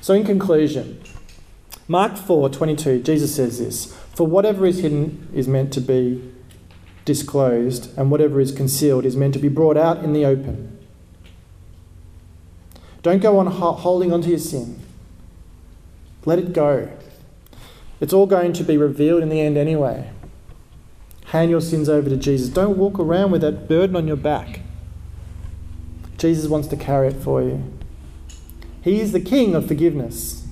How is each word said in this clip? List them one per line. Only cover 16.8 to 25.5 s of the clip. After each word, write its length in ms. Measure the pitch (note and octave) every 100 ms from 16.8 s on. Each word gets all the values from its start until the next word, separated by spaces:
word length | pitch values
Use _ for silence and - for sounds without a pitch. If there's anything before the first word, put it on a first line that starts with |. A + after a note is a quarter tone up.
| - - - - - - - - - - - -
It's 120 | D3
all 140 | F#3+ G3
going 260 | F#3+ F3
to 100 | F3
be 120 | F3 D#3
revealed 460 | D3 C#3+ D3 E3+
in 60 | D#3+
the 120 | D#3
end 160 | D3+ D3
anyway. 540 | D3 D#3+ C3+ A#2+ C3 - - - - - - - - - - - -
Hand 260 | D#3+ E3+
your 80 | E3+
sins 280 | D#3+ D#3+ D3+
over 220 | D3+ C#3
to 60 | C3
Jesus. 320 | C#3 C#3 B2+
Don't 280 | F3+ G3+ F#3+
walk 220 | G3 F#3+
around 320 | D#3+ F3 G3
with 120 | E3+
that 260 | D#3 D3 -
burden 260 | D#3+ F#3+
on 140 | F#3 D#3+
your 80 | D3+
back. 420 | D3+ C#3+ - - - - - - - - - - -